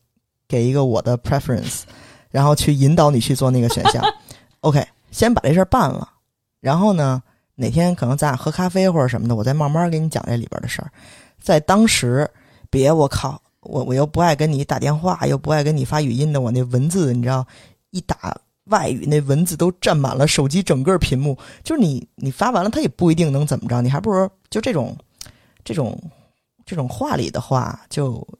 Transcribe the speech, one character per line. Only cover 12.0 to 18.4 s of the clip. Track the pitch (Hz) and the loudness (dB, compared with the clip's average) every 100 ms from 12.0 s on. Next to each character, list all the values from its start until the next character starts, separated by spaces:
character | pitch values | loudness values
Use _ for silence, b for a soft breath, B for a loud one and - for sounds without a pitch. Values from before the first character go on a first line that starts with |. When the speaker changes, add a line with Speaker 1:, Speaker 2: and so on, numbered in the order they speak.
| 123 127 151 b b b b | 0 0 -2 b b b b
Speaker 1:
别， | 135 135 | 2 4
我 | 160 139 | 4 2
靠， | - 135 147 _ _ | 0 -6 -10 _ _
我， | - 147 127 | -8 -6 -2
我 | |
又 | 131 151 | 0 0
不 | 156 | 2
爱 | 170 143 | 2 2
跟 | 156 | 0
你 | 139 139 | 0 -2
打 | 135 | -2
电 | 135 151 | 0 0
话， | 180 - 135 | 0 -2 0
又 | 139 | -2
不 | 151 | 0
爱 | 151 | 0
跟 | 143 156 | 0 0
你 | 127 | 0
发 | 151 | -2
语 | 143 | 0
音 | 120 151 | 0 0
的， | 143 | 0
我 | 123 | 0
那 | 123 | -2
文 | 123 123 147 | 0 0 0
字， | 185 147 | 0 0
你 | 120 | 0
知 | 120 | 0
道， | 131 127 b b b _ | -2 -4 b b b _
一 | 185 | -10
打 | - - 82 - | -8 -8 -8 -12